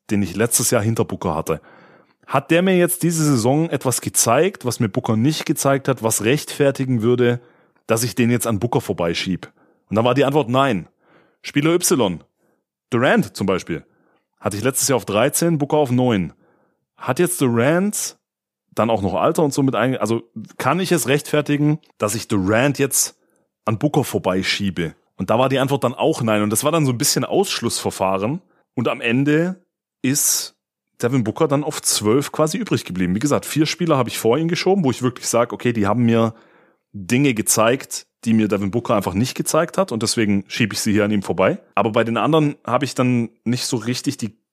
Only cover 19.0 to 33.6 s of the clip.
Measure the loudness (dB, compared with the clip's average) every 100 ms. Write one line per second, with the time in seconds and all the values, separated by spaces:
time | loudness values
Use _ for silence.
19 | 0 0 0 2 0 2 0 2 0 0
20 | -2 -2 -6 -16 -14 -4 -2 0 0 0
21 | 2 -2 0 -2 0 2 2 0 _ -4
22 | -4 -2 -2 -2 2 2 2 0 -2 -2
23 | -4 -8 _ _ _ _ -6 -2 0 0
24 | 0 -2 0 0 0 -2 -4 -4 -6 -8
25 | _ -8 0 2 2 0 0 0 -2 0
26 | 0 0 2 2 2 0 0 2 0 0
27 | -2 -2 0 0 0 -2 -4 -4 -4 -2
28 | 0 0 -2 -6 -10 _ _ -4 -2 -2
29 | 0 0 2 2 0 -4 _ _ _ _
30 | -2 0 -2 -2 -6 -14 _ _ _ -6
31 | -2 0 -2 0 0 0 -2 -4 -4 0
32 | 2 2 0 0 0 -2 -2 -2 -2 -4
33 | -2 0 0 0 0 -2